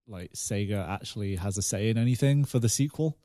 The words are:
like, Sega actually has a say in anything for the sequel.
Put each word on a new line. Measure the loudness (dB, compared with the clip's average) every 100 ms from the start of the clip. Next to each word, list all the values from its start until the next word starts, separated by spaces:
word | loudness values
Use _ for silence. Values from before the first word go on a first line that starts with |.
| -16
like, | -12 -12
Sega | -10 -4 -2 0 -2 -2
actually | -6 -6 -6 -4 -2
has | -2 -2
a |
say | -2 0 2
in | 4
anything | 2 4 4 4
for | 2 2
the | 2
sequel. | 2 0 0 -2 -4